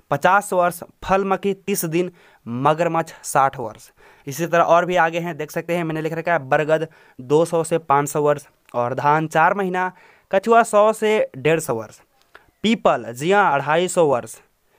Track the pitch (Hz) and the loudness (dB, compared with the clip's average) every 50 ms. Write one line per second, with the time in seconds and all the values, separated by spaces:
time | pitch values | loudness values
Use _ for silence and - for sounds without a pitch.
0 | _ - 147 143 - 180 190 208 202 - 190 180 175 175 170 - - - _ - | _ -4 -2 0 2 4 2 2 0 0 0 0 0 0 -2 -6 -14 -18 _ -12
1 | - - 185 196 202 196 190 185 196 202 190 190 - - 202 196 - 165 156 175 | -4 -2 -2 0 0 0 -2 -2 -2 -4 -6 -6 -6 -6 -6 -4 -4 -2 -2 -2
2 | 180 175 175 _ _ _ _ _ - 113 117 123 135 147 156 156 170 170 165 165 | -2 -4 -6 _ _ _ _ _ -12 -10 -6 0 2 2 2 2 0 0 0 -2
3 | 160 - - - - - - 147 135 135 131 139 120 107 110 113 - - _ _ | -4 -4 -8 -18 -10 -2 0 2 2 2 0 -4 -10 -12 -12 -16 -20 -20 _ _
4 | _ - - _ - 143 135 139 170 156 165 170 170 - 165 170 175 170 180 180 | _ -20 -20 _ -16 -12 -8 -6 -4 0 2 2 4 4 4 2 2 2 0 0
5 | 165 165 165 170 165 175 165 143 151 156 - 170 160 170 170 175 170 160 156 156 | 0 0 0 -4 -6 -6 -8 -8 -10 -10 -8 -8 -6 -4 -4 -4 -4 -4 -4 -6
6 | 156 160 160 165 156 175 170 160 135 131 147 151 156 143 156 160 160 160 _ _ | -6 -6 -6 -6 -4 -2 -2 -2 -2 0 0 0 2 2 0 -2 -2 -4 _ _
7 | _ _ _ - 127 123 147 156 170 160 175 165 156 - 170 165 165 - 139 143 | _ _ _ -12 -4 0 2 2 2 2 0 -2 -2 -2 -4 -4 0 0 0 2
8 | 143 147 - 156 147 147 147 151 - _ _ _ _ _ - 120 120 120 131 131 | 0 0 -2 0 0 0 0 0 -4 _ _ _ _ _ -4 -4 -2 -2 -2 -2
9 | 131 147 151 156 160 156 - 160 156 180 196 202 196 185 180 185 185 180 - _ | 0 2 2 2 0 0 0 2 2 2 2 0 -2 -4 -2 -4 -4 -4 -6 _
10 | - - _ _ _ _ - 196 - 226 233 233 226 - - 208 208 220 220 - | -20 -20 _ _ _ _ -2 0 2 4 4 4 4 4 4 4 4 4 2 0
11 | 220 214 214 214 208 - - 135 127 147 165 165 160 - 123 113 107 104 - - | 0 0 0 0 -2 -4 -4 -2 0 0 0 0 -2 -4 -6 -6 -8 -12 -18 -20
12 | _ _ _ _ _ _ _ - _ _ _ _ - 208 226 233 - 196 151 127 | _ _ _ _ _ _ _ -20 _ _ _ _ -2 0 0 2 2 2 2 0
13 | 113 110 120 123 147 175 196 208 196 170 143 139 135 143 156 170 185 180 - 180 | -2 -8 -10 -6 -2 0 2 4 4 2 2 0 0 0 0 0 0 0 2 2
14 | 165 143 131 120 113 113 - - _ _ _ _ _ _ _ | 4 4 2 0 -2 -6 -16 -20 _ _ _ _ _ _ _